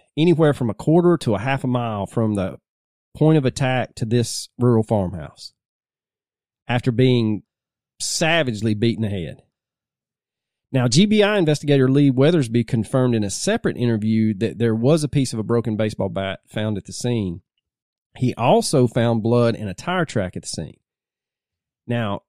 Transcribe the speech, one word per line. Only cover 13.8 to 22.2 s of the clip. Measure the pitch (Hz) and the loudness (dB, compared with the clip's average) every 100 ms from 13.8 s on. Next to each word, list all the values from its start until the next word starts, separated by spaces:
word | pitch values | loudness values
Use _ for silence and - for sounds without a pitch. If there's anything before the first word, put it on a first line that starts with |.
| 120 113 107 110 110 | -2 0 0 0 0
that | 98 110 87 | 0 -4 0
there | 117 | 0
was | 110 120 160 | 2 2 2
a | 147 | 0
piece | 147 127 | -2 -2
of | 113 | -4
a | |
broken | 107 117 113 107 | -2 -2 -2 -2
baseball | 107 - 98 | -2 -2 -6
bat | 95 95 95 _ | -4 -6 -8 _
found | 113 107 101 | -6 -4 -6
at | |
the | - | -8
scene. | - 123 120 95 90 _ _ _ _ _ _ _ - | -8 -4 -2 -4 -8 _ _ _ _ _ _ _ -4
He | 127 | -2
also | - 120 160 - 147 123 | 0 2 2 2 2 2
found | 131 117 117 | 2 0 0
blood | 110 120 117 | 0 2 2
and | - 104 | 0 -8
a | |
tire | - - 185 | -8 -6 -4
track | 160 113 92 - | -2 -4 -4 -8
at | |
the | - | -12
scene. | - 78 - _ _ _ _ _ _ _ _ _ _ - | -10 -12 -14 _ _ _ _ _ _ _ _ _ _ -6
Now, | 120 110 98 | -4 -4 -6